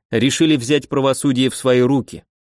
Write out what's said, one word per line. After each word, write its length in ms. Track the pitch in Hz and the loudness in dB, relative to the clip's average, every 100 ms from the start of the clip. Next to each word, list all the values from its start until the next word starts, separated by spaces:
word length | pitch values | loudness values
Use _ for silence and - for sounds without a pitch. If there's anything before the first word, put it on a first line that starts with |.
| _ | _
решили 420 | 113 123 - 160 151 | -2 0 0 0 0
взять 340 | 117 147 - | 0 -2 -2
правосудие 640 | 139 135 127 147 127 131 | -2 0 0 0 0 -2
в 60 | - | -2
свои 240 | 131 127 | 0 2
руки. 420 | 123 139 - - - _ | 2 0 -4 -12 -20 _